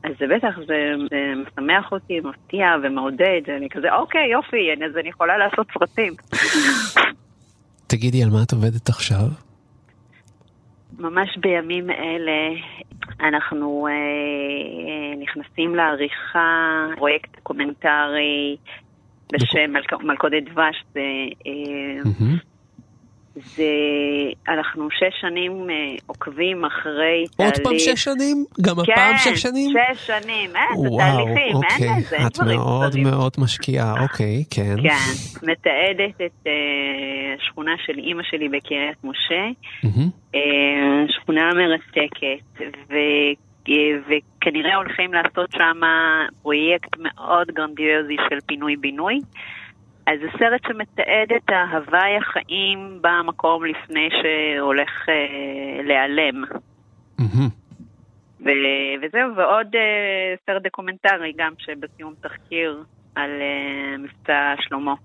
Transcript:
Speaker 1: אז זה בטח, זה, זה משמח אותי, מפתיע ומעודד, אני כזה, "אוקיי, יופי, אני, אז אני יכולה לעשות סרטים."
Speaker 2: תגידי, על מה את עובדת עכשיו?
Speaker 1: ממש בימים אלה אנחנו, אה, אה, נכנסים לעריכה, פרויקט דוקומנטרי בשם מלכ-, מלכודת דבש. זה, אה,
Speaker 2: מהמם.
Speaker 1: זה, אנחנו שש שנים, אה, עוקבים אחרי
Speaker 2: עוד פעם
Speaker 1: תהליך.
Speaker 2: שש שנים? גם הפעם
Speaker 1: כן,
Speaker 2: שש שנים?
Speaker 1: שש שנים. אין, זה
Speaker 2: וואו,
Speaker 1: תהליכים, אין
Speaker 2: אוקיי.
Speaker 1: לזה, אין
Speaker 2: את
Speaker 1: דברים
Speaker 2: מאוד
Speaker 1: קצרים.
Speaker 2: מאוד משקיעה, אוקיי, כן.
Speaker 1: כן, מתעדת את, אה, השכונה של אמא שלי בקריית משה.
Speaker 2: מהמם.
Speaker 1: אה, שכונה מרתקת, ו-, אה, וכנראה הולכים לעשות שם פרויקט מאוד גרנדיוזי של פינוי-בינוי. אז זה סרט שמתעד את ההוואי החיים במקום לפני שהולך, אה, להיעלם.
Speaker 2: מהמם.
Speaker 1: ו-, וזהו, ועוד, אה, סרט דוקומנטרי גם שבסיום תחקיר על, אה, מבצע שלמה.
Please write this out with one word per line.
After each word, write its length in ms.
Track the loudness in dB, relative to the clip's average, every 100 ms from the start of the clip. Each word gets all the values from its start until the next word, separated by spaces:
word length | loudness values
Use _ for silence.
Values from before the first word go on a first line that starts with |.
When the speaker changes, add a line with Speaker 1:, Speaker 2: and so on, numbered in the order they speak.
Speaker 1:
אז 80 | -8 -4
זה 60 | 0 2
בטח, 220 | 0 -4 -4
זה, 260 | -2 0 -2 -4
זה 240 | -4 -4 -4
משמח 560 | -8 -6 2 2 2
אותי, 280 | -8 -4 -6
מפתיע 480 | -6 -12 _ 0 2 2
ומעודד, 580 | 0 -2 -4 2 2 2 -2 -6
אני 120 | -6
כזה, 260 | -2 0 2
"אוקיי, 340 | 2 0 2
יופי, 420 | 0 0 -2 0 -2
אני, 80 | -4
אז 120 | -4
אני 120 | -6
יכולה 280 | -2 2 4
לעשות 300 | 2 2 -2
סרטים." 400 | 0 0 2 -2 -4 -6 -2 2 2 2 2 0 2 2 -2 _ _ _ _ _ _ _
Speaker 2:
תגידי, 360 | 0 2 4
על 60 | 4
מה 140 | 4
את 100 | 4
עובדת 360 | 2 2 0 0
עכשיו? 380 | 0 0 2 0 -2 -12 _ _ _ _ _ _ _ _ _ _ _ _ _ _ -8
Speaker 1:
ממש 380 | -2 0 0 0
בימים 520 | 0 0 0 -4 -2
אלה 680 | -4 -4 -2 0 0 0 -4 -10 -16 -20 -14 -12 -2
אנחנו, 680 | 2 2 0 -4 -2 -2 -2
אה, 40 |
אה, 1200 | -2 -2 -2 -2 -4 -4 -4 -6 -8 -8 -8 -8 -8
נכנסים 540 | -8 -10 -10 -4 -2 2
לעריכה, 1120 | 2 2 0 -2 -4 0 2 4 2 0 -2 0
פרויקט 400 | 0 0 -2 -18
דוקומנטרי 1200 | -10 -6 -6 -2 0 2 2 0 0 0 -2 -6 -12 -20 _ _ _ _ _
בשם 420 | -2 2 2 2
מלכ-, 300 | 0 -2 -4
מלכודת 400 | -2 0 2 0
דבש. 400 | -2 0 0 0 -10
זה, 60 | -6 -6 -4 -6 -10 -12
אה, 560 | -10 -8 -8 -8 -4 -4 0
Speaker 2:
מהמם. 180 | 2 0 -2 _ _ -20 -20 _ _ _ _ -20
Speaker 1:
זה, 280 | -16 -2 0 2 0 0 0 -2 -2 -6 -2
אנחנו 400 | -2 -2 -6 -6
שש 300 | 0 0 0
שנים, 480 | -4 -2 -4 -4 -4
אה, 60 | -4 -4 -8 -12
עוקבים 600 | -10 -10 -2 -2 0 -2
אחרי 600 | -4 -4 0 2 2 -2 2
Speaker 2:
עוד 160 | 2
פעם 100 | 2
Speaker 1:
תהליך. 160 | 2 2
Speaker 2:
שש 220 | 2 2
שנים? 420 | 0 0 2 0 -2 2
גם 180 | 2 4
הפעם 340 | 4 6 6
Speaker 1:
כן, 40 | 6 4 4
Speaker 2:
שש 60 |
שנים? 300 | 0 0 2 4 4
Speaker 1:
שש 140 | 0 -2
שנים. 420 | -4 -2 -4 -2 0
אין, 260 | 0 2
זה 80 | 2
Speaker 2:
וואו, 80 | 4 4 4 2
Speaker 1:
תהליכים, 120 | 2
אין 180 | 2 2
Speaker 2:
אוקיי. 420 | 2 2 2 2
Speaker 1:
לזה, 160 | 0 0
אין 120 | 0
Speaker 2:
את 60 |
Speaker 1:
דברים 240 | 2 2 2
Speaker 2:
מאוד 300 | 2 2 2
Speaker 1:
קצרים. 140 | 2 2
Speaker 2:
מאוד 240 | 4 2 2
משקיעה, 680 | 0 0 -2 0 0 2
אוקיי, 400 | 0 0 0 0 -2
כן. 260 | -2 0 2
Speaker 1:
כן, 140 | 2 2 2 -2 -8 -6
מתעדת 720 | -4 0 0 2 0 0 -4 -2 -8
את, 220 | _ -4
אה, 40 | -2 0 -2 -2 -4 -6 -6 -6 -6
השכונה 320 | -6 -6 -4 -4 -4
של 80 | -6
אמא 240 | -4 -6
שלי 260 | -4 -4 -2
בקריית 480 | -4 -4 -4 -4 -6
משה. 400 | -10 -6 -2 -2 -4 -8 -14 -4
Speaker 2:
מהמם. 260 | 0 2 0 -2 _ -2
Speaker 1:
אה, 40 | 2 4 2 4 4 4 2
שכונה 400 | 0 0 2 4
מרתקת, 1080 | 4 2 2 -2 -2 -2 -4 -6 -6 -10 -14 -14 -14 -4
ו-, 40 | 0 2 2 2 -2 _ _ 0
אה, 40 | 2 2 0 0
וכנראה 680 | -2 -2 _ -2 0 0 0
הולכים 380 | 0 -2 0
לעשות 380 | 2 2 0 -4
שם 280 | 2 2 4 4 4 4 2 0 -4
פרויקט 480 | -2 0 2 0 -2 -8
מאוד 480 | -8 -10 2 2 2
גרנדיוזי 600 | -4 -6 -2 2 2 2 -2 -2
של 80 | -2 -6
פינוי-בינוי. 720 | -6 -2 -2 -4 -2 -2 -2 -4 -16 -16 -16 -18 -20 _ _ -2
אז 120 | -2
זה 60 | -4 2
סרט 220 | 2 2 -2
שמתעד 640 | -8 -8 -4 0 2 2 0
את 120 | 2
ההוואי 680 | 0 2 -2 2 2 4 2
החיים 840 | 0 -4 -4 -2 0 -2 -6 -2
במקום 640 | 2 2 0 0 2 2 0
לפני 440 | -6 -4 -2 0 0
שהולך, 680 | 0 0 0 0 2 2 0 -4 0
אה, 760 | 0 0 -4 -8 -8 -8 -6
להיעלם. 600 | 2 2 2 2 0 -2 -8 -10 _ _ _ _ _ -2
Speaker 2:
מהמם. 300 | 0 2 0 -2 _ -20 -20 _ _ _ _ _
Speaker 1:
ו-, 100 | 0 2 2 0 -2 -4
וזהו, 320 | -2 0 0 2
ועוד, 300 | 2 2 2 0
אה, 40 | 0 0 -2 -2 -2 -4 -4
סרט 180 | -4
דוקומנטרי 680 | -4 -12 -10 -2 0 0 -2 -4
גם 160 | -4 -4
שבסיום 560 | -12 -12 -12 _ -18 -14
תחקיר 600 | -14 -16 _ -4 -4 -4 -14 _ _ -6
על, 140 | -6
אה, 680 | -4 -4 -4 -6 -6 -8 -8
מבצע 560 | -12 -12 -2 0 2 -2
שלמה. 320 | -4 -4 -4 -6